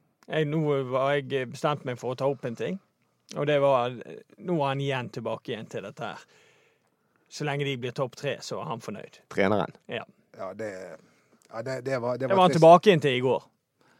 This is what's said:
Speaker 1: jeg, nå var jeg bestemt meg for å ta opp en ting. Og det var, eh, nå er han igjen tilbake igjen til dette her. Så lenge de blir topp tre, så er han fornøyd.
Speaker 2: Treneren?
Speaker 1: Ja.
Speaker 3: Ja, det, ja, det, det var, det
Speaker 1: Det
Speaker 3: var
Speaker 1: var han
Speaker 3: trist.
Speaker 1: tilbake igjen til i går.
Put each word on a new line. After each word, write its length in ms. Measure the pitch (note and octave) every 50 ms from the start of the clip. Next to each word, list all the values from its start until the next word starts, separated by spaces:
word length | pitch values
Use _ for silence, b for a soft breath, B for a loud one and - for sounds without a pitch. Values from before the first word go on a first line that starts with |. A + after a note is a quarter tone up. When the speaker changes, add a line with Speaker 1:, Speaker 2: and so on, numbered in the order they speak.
| b b _ _ _ -
Speaker 1:
jeg, 160 | E3+ D#3 D#3
nå 380 | D3 D3 E3 D#3 D3 C#3+ C#3 C3+ B2
var 220 | B2+ C3 C3 C#3 C#3+
jeg 340 | D3 C#3 B2+ C3+ C3+ C3 A#2+
bestemt 320 | - - - D#3 D3 - -
meg 120 | C3+ B2 A#2+
for 160 | - A#2+ B2+
å 40 | B2
ta 80 | C#3 C#3
opp 160 | C#3+ B2+ -
en 100 | B2+ A#2
ting. 240 | - A2 C3+ F#3 G3 - _ _ _ _ _ _ _ _ _ -
Og 120 | - D3 C#3+
det 120 | D3 C#3+
var, 300 | C#3 C#3 C#3 B2 A#2+ B2
eh, 300 | B2+ A2+ - - - A#1 - _ - _
nå 220 | - F3 F3+ D#3+
er 60 | C#3 C#3
han 120 | C#3 C#3
igjen 300 | C#3 C#3 C3+ C3 B2 -
tilbake 380 | - B2+ A2+ A2+ A2+ - - -
igjen 180 | A#2+ G#2 A2+ -
til 140 | - A2+
dette 180 | F#2 G2+ A2 - A#2+
her. 140 | G#2 D#2+ - - _ _ _ _ _ _ _ _ _ _ _ _ _ _ _ _ _ _ _ _ _
Så 140 | - - D3+
lenge 200 | D3 C#3 C#3+ C#3+
de 100 | C#3 C#3 B2
blir 140 | A#2+ B2 A#2
topp 220 | - C#3 B2+ -
tre, 220 | - - C#3+ A#2+ -
så 200 | - - B2+ F#2+
er 40 | -
han 140 | - A2+ A2+
fornøyd. 400 | - - G#2+ - - - - - _ _
Speaker 2:
Treneren? 440 | - G2 G2 G2 G#2+ G2+ F2 - - - _ -
Speaker 1:
Ja. 140 | - - - - _ _ _ _ - -
Speaker 3:
Ja, 160 | G2+ F#2+ F#2+
det, 440 | G#2 A2+ G#2+ G2 F#2 F#2 F2 D#2+ - - _ _ _ _ _ _ _ _ _ -
ja, 80 | A2+ A#2
det, 200 | - - C3 B2
det 160 | C3 C3+ B2+
var, 160 | A#2 A#2+ B2+ B2
det 20 |
Speaker 1:
Det 100 | C3 C3
Speaker 3:
var 60 | G3
Speaker 1:
var 60 | F#3+ F#3
han 80 | F3+
Speaker 3:
trist. 80 | E3+ E3+
Speaker 1:
tilbake 260 | D#3 D#3+ E3+ F3+ - G#3+
igjen 100 | F#3 D#3
til 100 | B2+ D3 B2+ B2
i 40 |
går. 220 | B2+ C3 A#2+ E2 - _ _ _ _ _ _ _ _ _ _ _